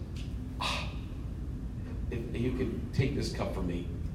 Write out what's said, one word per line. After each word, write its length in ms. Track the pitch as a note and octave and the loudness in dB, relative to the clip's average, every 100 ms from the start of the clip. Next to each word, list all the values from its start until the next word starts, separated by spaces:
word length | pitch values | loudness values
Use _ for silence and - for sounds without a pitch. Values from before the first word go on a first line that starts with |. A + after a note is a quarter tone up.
| - - - - - - | -4 -4 -2 -2 -4 0
ah, 280 | - - - - - - - - - - - - - - - | 0 0 0 -2 -4 -4 -4 -4 -4 -2 -4 -4 -4 -2 0
if 100 | - - A#2 | 0 0 2
you 140 | B2+ | 2
could 400 | - B2+ - - | 2 2 0 0
take 240 | - C3 - | 4 6 4
this 160 | - | 0
cup 220 | - G2 | 0 0
from 120 | F#2+ F2+ | 2 2
me, 220 | F2 F2 - - | 2 0 -2 -2